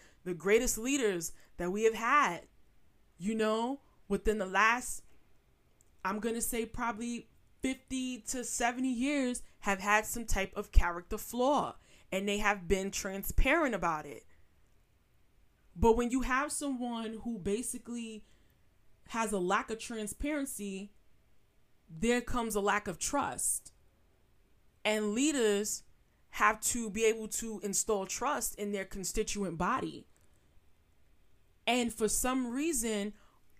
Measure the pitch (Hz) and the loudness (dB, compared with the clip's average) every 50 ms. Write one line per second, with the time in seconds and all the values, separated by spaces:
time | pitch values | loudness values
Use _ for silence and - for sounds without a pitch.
0 | - - - _ _ 180 180 165 156 196 208 233 254 240 - 220 220 254 277 285 | -16 -20 -20 _ _ -8 -8 -4 2 4 4 6 4 2 0 -2 -2 0 0 2
1 | 247 214 190 175 165 165 - - - - - - 175 175 185 208 220 220 226 220 | 2 2 0 0 -4 -6 -10 -14 -18 -18 -8 -4 -4 -2 0 4 4 4 4 4
2 | 226 233 269 294 277 196 170 160 - - _ - - - _ - - _ _ _ | 2 4 6 6 6 4 2 -2 -8 -14 _ -20 -20 -20 _ -20 -20 _ _ _
3 | _ _ _ - 170 202 226 220 220 214 214 226 233 247 277 269 - _ _ _ | _ _ _ -8 -4 -2 0 2 2 2 2 0 0 -2 -4 -6 -10 _ _ _
4 | - - 202 196 - 220 214 214 190 190 185 190 208 220 233 247 254 - - - | -6 -4 -4 0 0 0 0 0 -2 0 4 4 6 6 4 2 -2 -6 -8 -8
5 | - - - - - _ - - _ _ _ _ _ _ _ _ _ _ _ - | -10 -14 -20 -20 -20 _ -20 -20 _ _ _ _ _ _ _ _ _ _ _ -8
6 | - 185 196 214 202 233 226 233 233 - - 233 226 226 - - 240 233 233 208 | -6 -4 -4 -2 -2 -2 -2 -2 -2 -2 -2 -2 -4 -4 -4 -4 -4 -4 -4 -4
7 | 233 233 240 233 - - _ - _ _ - _ - 262 262 262 - _ 262 262 | -6 -6 -6 -8 -10 -14 _ -20 _ _ -10 _ -4 -4 -4 -4 -8 _ -6 -6
8 | 254 254 254 233 - - - 262 247 - - - 247 233 247 247 254 262 254 226 | -4 -4 -6 -8 -8 -6 -6 -6 -6 -6 -2 0 0 0 0 0 -2 -2 0 0
9 | 247 277 302 285 269 247 247 247 - - - - - 208 196 190 190 208 208 214 | 0 0 0 0 0 0 -2 -4 -8 -12 -16 -4 -2 0 0 0 2 4 4 4
10 | 214 - - 240 233 - - 202 190 196 - - 208 - - - 202 175 170 170 | 4 0 -4 -6 0 2 2 2 2 0 -4 -8 -10 4 6 6 6 6 2 -4
11 | 180 - 214 208 - - - 240 247 262 294 254 180 127 - - - - - - | -6 -8 -8 -8 -8 -6 -2 0 2 4 4 2 2 -2 -6 -10 -18 -20 -20 -20
12 | - - - 190 196 202 202 202 208 208 208 202 175 165 196 190 190 196 190 - | -10 -6 -4 -2 0 0 0 2 2 2 0 0 0 0 0 0 0 -2 -4 -6
13 | - 202 190 196 196 - - - - 269 285 339 320 262 226 190 175 170 160 151 | -6 -6 -6 -6 -6 2 4 6 6 6 6 4 4 2 0 0 0 0 -2 -2
14 | 151 147 127 110 - - - - - - _ _ - _ _ _ _ _ _ _ | -4 -10 -14 -16 -16 -20 -20 -20 -20 -20 _ _ -20 _ _ _ _ _ _ _
15 | _ _ _ _ _ _ _ _ _ _ _ _ _ - - 175 170 233 226 233 | _ _ _ _ _ _ _ _ _ _ _ _ _ -20 -2 6 6 8 8 8
16 | 240 240 233 262 247 226 254 262 285 302 - - 302 285 269 240 247 240 233 226 | 4 2 2 0 0 2 0 0 0 -2 -4 -4 -4 -4 -4 -4 -4 -4 -4 -4
17 | 220 220 226 220 - 240 233 214 165 196 196 226 247 - - 240 - - 240 240 | -6 -6 -8 -8 -8 -8 -8 -4 -2 -2 -2 -2 -2 -4 -8 -8 -10 -10 -8 -8
18 | 233 220 220 214 214 - - _ _ _ _ _ _ _ _ _ _ - - _ | -8 -10 -10 -14 -16 -20 -20 _ _ _ _ _ _ _ _ _ _ -20 -20 _
19 | - - - 226 226 214 208 196 175 180 196 214 262 - 220 220 - - 240 220 | -16 -6 -4 -2 -2 0 0 0 0 2 2 0 0 -2 -6 -8 -8 -8 -8 -6
20 | 214 208 - - - 294 311 294 277 269 - - 208 202 190 190 196 202 - - | -6 -8 -6 -4 -4 -2 -2 -2 -4 -4 -6 -8 -8 -8 -8 -8 -10 -12 -16 -20
21 | _ - - - _ _ - - - _ _ _ _ _ - _ _ - 165 160 | _ -20 -20 -20 _ _ -20 -20 -20 _ _ _ _ _ -20 _ _ -18 -8 -2
22 | 160 233 240 247 240 - - 247 226 226 196 208 196 202 196 208 - 208 170 - | 2 2 2 2 0 0 0 0 0 0 0 0 2 2 2 2 0 -4 -6 -6
23 | - - - 285 269 - 247 - - - - - - - - _ _ _ _ _ | -4 -2 0 0 0 -2 -2 -2 -2 -2 -2 -4 -6 -12 -20 _ _ _ _ _
24 | _ _ _ _ _ _ _ - _ _ _ _ _ - _ _ _ 214 214 214 | _ _ _ _ _ _ _ -20 _ _ _ _ _ -20 _ _ _ 0 0 0
25 | 214 208 208 226 269 311 302 277 233 214 208 202 214 214 - - - - - _ | 0 0 0 2 2 2 4 4 4 4 2 2 0 -2 -4 -8 -10 -14 -20 _
26 | _ _ _ _ _ _ - - 220 208 220 220 - - - 240 233 220 185 214 | _ _ _ _ _ _ 0 2 4 4 4 2 0 -2 -2 -2 -4 -4 -2 2
27 | 226 220 220 226 220 214 - - 226 226 214 202 - 202 196 - - - 220 196 | 2 2 2 2 -2 -6 -6 -6 -6 -6 -8 -6 -6 -4 -2 -2 0 0 0 0
28 | 190 190 - - 240 269 294 254 240 - - - 208 208 202 196 190 190 - 202 | 0 -4 -6 -4 -2 -2 -2 -2 -2 -4 -6 -6 -6 -4 -4 -4 -6 -6 -8 -8
29 | 190 - - - 214 - - 208 202 185 165 156 190 202 240 269 - 160 - - | -8 -4 -2 -2 -2 -2 -2 -4 -4 -4 -2 -2 0 0 0 -2 -4 -6 -8 -12
30 | - - - _ - - - - _ _ _ - - - - _ _ _ _ - | -16 -20 -20 _ -20 -20 -20 -20 _ _ _ -20 -20 -20 -20 _ _ _ _ -20
31 | - - - - _ - - - _ _ _ _ _ - 233 247 240 240 220 - | -20 -20 -20 -20 _ -20 -20 -20 _ _ _ _ _ 0 0 2 0 0 -2 -2
32 | 220 208 - - - 254 254 262 254 240 233 262 294 330 330 247 220 233 220 208 | 0 0 0 0 0 0 0 0 -2 -2 -2 -2 -2 0 0 0 -2 -2 -2 -2
33 | 202 214 208 - - - _ _ - - - | -4 -6 -8 -10 -18 -20 _ _ -20 -20 0